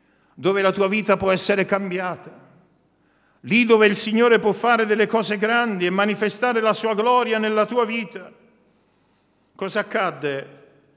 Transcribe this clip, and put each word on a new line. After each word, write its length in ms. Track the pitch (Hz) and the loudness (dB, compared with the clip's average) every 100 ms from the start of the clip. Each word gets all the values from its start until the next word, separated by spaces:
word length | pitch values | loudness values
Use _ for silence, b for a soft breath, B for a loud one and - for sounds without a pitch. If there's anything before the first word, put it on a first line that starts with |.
| b b b | b b b
dove 280 | - 165 196 | -6 -2 0
la 100 | 190 | 0
tua 160 | 196 196 | 2 0
vita 300 | 214 208 185 | 0 0 0
può 120 | 190 | 0
essere 360 | 185 - 196 185 | 0 0 -2 0
cambiata, 800 | 196 196 180 180 156 165 - - _ _ _ _ b b b b b | -2 -4 -6 -6 -10 -14 -20 -20 _ _ _ _ b b b b b
lì 220 | 127 226 | 0 2
dove 220 | 233 220 214 | 4 6 6
il 100 | 202 | 2
Signore 440 | 220 220 240 220 | 0 2 4 4
può 140 | 220 | 2
fare 340 | 196 240 226 214 | 0 2 2 2
delle 180 | 214 214 | 0 0
cose 320 | 226 202 208 | 0 -2 -2
grandi 480 | 214 240 240 190 175 | 0 0 0 -2 -2
e 60 | |
manifestare 720 | 190 208 208 208 208 247 226 | 0 0 0 -4 -2 -2 0
la 120 | 220 | 0
Sua 220 | 208 220 208 | 0 -2 0
gloria 420 | 233 247 226 220 | 2 2 2 -2
nella 300 | 214 214 208 | 0 0 0
tua 180 | 247 220 | 0 -2
vita. 480 | 233 208 190 - - _ _ _ _ _ _ _ _ _ _ _ - | -4 -10 -14 -18 -20 _ _ _ _ _ _ _ _ _ _ _ -10
Cosa 260 | 190 214 | -4 -4
accadde, 840 | 202 247 185 143 143 135 - - - _ _ | -2 -2 -2 -2 -6 -6 -10 -18 -20 _ _